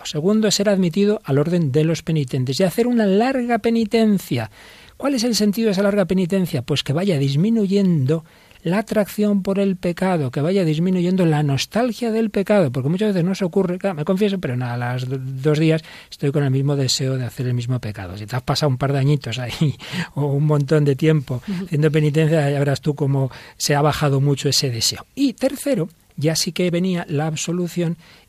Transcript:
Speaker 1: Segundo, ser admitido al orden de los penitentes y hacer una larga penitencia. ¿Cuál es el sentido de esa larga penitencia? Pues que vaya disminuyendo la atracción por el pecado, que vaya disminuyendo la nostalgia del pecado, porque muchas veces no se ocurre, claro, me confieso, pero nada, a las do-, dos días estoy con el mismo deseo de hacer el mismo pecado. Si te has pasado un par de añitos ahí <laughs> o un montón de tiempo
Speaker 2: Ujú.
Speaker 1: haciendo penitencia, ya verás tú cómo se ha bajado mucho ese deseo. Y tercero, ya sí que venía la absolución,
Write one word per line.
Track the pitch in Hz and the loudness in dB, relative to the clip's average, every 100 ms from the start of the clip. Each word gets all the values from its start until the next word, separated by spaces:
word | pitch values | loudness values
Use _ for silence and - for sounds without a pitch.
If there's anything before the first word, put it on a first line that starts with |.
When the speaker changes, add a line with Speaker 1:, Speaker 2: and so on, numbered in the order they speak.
| - | -8
Speaker 1:
Segundo, | 151 175 220 214 | -4 0 2 2
ser | - 202 | 2 2
admitido | 196 180 196 202 214 - | 2 2 2 2 0 0
al | 139 | 0
orden | 151 175 151 | 2 0 2
de | 139 | 2
los | 156 156 | 0 0
penitentes | - 160 135 139 127 131 | -2 -2 -2 -2 -2 0
y | |
hacer | 190 - 240 | 0 0 0
una | 240 208 | 2 2
larga | 196 247 262 240 233 | 2 2 0 0 0
penitencia. | 233 226 220 226 220 196 - 127 107 - - - - - | 0 0 2 2 4 2 0 -4 -4 -10 -20 -20 -20 -6
¿Cuál | 277 269 | -2 0
es | |
el | 240 214 | 0 2
sentido | 208 202 226 | 0 2 0
de | |
esa | 190 | 2
larga | 202 208 180 | 2 2 2
penitencia? | 185 175 196 175 139 | 0 0 0 0 -2
Pues | - 139 | -2 -4
que | - | -2
vaya | 147 196 151 | -2 0 0
disminuyendo | 139 139 202 226 196 202 190 165 131 160 - - - - | 0 2 2 2 2 2 2 2 2 -2 -4 -20 -20 -10
la | 165 196 | -4 -2
atracción | 220 220 196 - 208 202 | 0 0 -2 0 0 0
por | 190 196 | 0 0
el | 196 185 | 0 0
pecado, | 180 170 185 175 131 | -4 -2 0 0 -2
que | 143 | -2
vaya | 151 196 | 0 2
disminuyendo | 165 151 180 185 175 185 170 | 2 2 0 2 2 2 2
la | 151 | 2
nostalgia | 151 135 - 208 254 208 233 | 2 0 -2 -2 -2 -2 -2
del | 220 226 | 0 0
pecado, | 208 190 208 151 | 0 2 2 2
porque | 131 131 | 0 -2
muchas | 180 214 | 0 0
veces | 190 | 0
no | 170 | 0
se | 190 | 0
ocurre, | 185 196 180 185 | -2 0 0 -2
claro, | 196 156 | -4 -2
me | 151 | -2
confieso, | 190 208 190 | 0 0 0
pero | 160 123 | -4 -4
nada, | 127 120 | -4 -4
a | |
las | 123 127 127 | -4 -4 -4
do-, | 135 | -6
dos | 131 131 147 151 | -6 -2 0 2
días | 160 160 - - - | 2 0 -2 -20 -20
estoy | - 143 | -6 -2
con | 143 | 0
el | 139 | 0
mismo | 131 139 143 | 2 0 0
deseo | 131 - 131 131 | 0 -2 -2 -4
de | 120 | -6
hacer | - 123 | -6 -4
el | 123 | -2
mismo | 120 127 | -2 -4
pecado. | 110 104 92 98 | -4 -10 -10 -12
Si | 107 | -8
te | 123 | -6
has | |
pasado | - 135 151 | -2 0 0
un | 127 | 0
par | 135 | 0
de | 139 | 0
añitos | 135 147 123 117 | 2 0 -2 -8
ahí | 120 - 156 - - 180 | -6 -2 -2 -2 -8 -8
<laughs> | 165 | -6
o | - 143 | -4 -2
un | 139 151 | 0 2
montón | 147 139 156 143 | 2 2 2 2
de | 135 | 2
tiempo | 156 156 127 123 - | 2 2 0 -6 -6
Speaker 2:
Ujú. | 180 190 | -6 -4
Speaker 1:
haciendo | 147 156 | 0 2
penitencia, | 156 151 147 156 165 143 | 2 2 2 2 2 2
ya | 143 | 0
verás | 143 135 | 0 0
tú | 156 | -2
cómo | 143 139 139 131 - - - | -2 0 0 -2 -6 -18 -6
se | - | 0
ha | 143 | 2
bajado | 151 - 147 135 | 2 2 2 2
mucho | 143 139 143 | 2 2 0
ese | - 135 | 0 0
deseo. | 117 - - - - | -2 -4 -4 -8 -2
Y | 277 | -2
tercero, | 202 269 277 285 233 175 - _ - | 0 -2 -2 -2 -2 -2 -8 _ -4
ya | 147 156 | -2 0
sí | - | -2
que | 165 180 | 0 0
venía | 170 185 175 - | 0 0 -2 -2
la | 143 156 | -2 -2
absolución, | 156 - 175 175 175 170 170 - - | -4 -4 -4 -2 -2 -2 -4 -10 -20